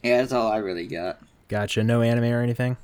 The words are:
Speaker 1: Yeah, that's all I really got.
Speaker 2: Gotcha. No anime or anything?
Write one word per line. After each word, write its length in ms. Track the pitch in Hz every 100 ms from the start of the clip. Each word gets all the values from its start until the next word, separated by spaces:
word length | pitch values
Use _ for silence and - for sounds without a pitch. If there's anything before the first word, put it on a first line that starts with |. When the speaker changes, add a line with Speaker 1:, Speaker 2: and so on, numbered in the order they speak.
Speaker 1:
Yeah, 160 | 120 123
that's 140 | 127
all 180 | 123 113
I 80 | 107
really 280 | 101 87 85
got. 340 | 85 90 - - _ _
Speaker 2:
Gotcha. 340 | 104 104 -
No 200 | 110 117
anime 300 | 117 117 117
or 80 | 120
anything? 360 | 120 117 123 127